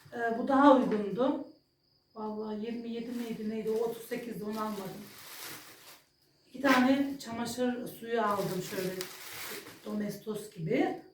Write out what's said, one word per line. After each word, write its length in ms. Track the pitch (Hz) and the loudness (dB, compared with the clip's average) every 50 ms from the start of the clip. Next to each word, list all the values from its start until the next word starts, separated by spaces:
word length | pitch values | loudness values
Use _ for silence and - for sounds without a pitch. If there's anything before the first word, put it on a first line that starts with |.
| - - | -18 -10
e, 260 | 240 240 233 233 226 247 | -6 -2 0 0 0 0
bu 100 | 226 269 | 2 4
daha 280 | 269 269 285 285 262 | 6 10 10 12 10
uygundu. 680 | 247 220 - 214 208 202 190 180 233 - - - - - - - _ _ _ _ _ _ _ _ _ _ _ _ | 10 8 4 2 0 0 -2 0 2 2 2 2 -2 -6 -10 -14 _ _ _ _ _ _ _ _ _ _ _ _
Vallahi 520 | 220 214 214 214 214 220 214 214 208 220 | -10 -8 -8 -6 -6 -6 -6 -6 -6 -6
yirmi 220 | 240 240 240 233 233 | -6 -6 -6 -6 -6
yedi 220 | 226 233 - 254 | -6 -6 -6 -6
miydi 400 | 247 240 233 226 - - 214 214 | -6 -6 -6 -6 -6 -4 -4 -4
neydi? 200 | 220 220 208 220 | -4 -2 -2 0
O 140 | 220 226 233 | 0 0 0
otuz 240 | 226 - - - - | -2 -2 -6 -8 -6
sekizdi, 360 | 247 240 - 233 196 175 208 | -6 -6 -6 -6 -6 -6 -6
onu 160 | 208 214 220 | -4 -4 -2
almadım. 400 | 214 214 202 190 185 165 151 71 69 - - - - - - - - - - - - - - - - - - - _ _ _ _ _ _ _ _ _ _ | -2 -4 -4 -4 -6 -8 -8 -10 -12 -14 -16 -18 -16 -16 -14 -12 -12 -12 -12 -14 -16 -18 -20 -20 -20 -20 -20 -20 _ _ _ _ _ _ _ _ _ _
İki 140 | - - | -8 0
tane 560 | 277 269 262 247 247 269 277 285 277 - - - | 4 6 6 6 8 6 6 4 2 0 -4 -8
çamaşır 680 | - 226 226 226 233 233 - 247 247 247 247 - - | -8 -8 -6 -6 -6 -6 -2 0 0 0 0 -2 -6
suyu 360 | - - - 226 226 233 233 | -10 -10 -12 -6 -2 0 0
aldım 400 | 214 208 208 190 175 160 185 180 156 - | 2 2 2 0 0 0 -2 -2 -4 -4
şöyle. 180 | 202 190 180 185 180 180 - - - - - - - - - - 214 208 - - - - - | -4 -4 -4 -4 -4 -6 -8 -8 -10 -14 -14 -12 -12 -10 -10 -10 -10 -10 -12 -14 -18 -14 -10
Domestos 680 | - 208 208 202 - - - - 220 208 - - - | -6 -4 -2 -2 -4 -6 -8 -8 -8 -8 -8 -8 -10
gibi 480 | - 175 160 185 240 311 370 - - - - - | -10 -6 -2 0 2 2 2 2 0 -6 -10 -18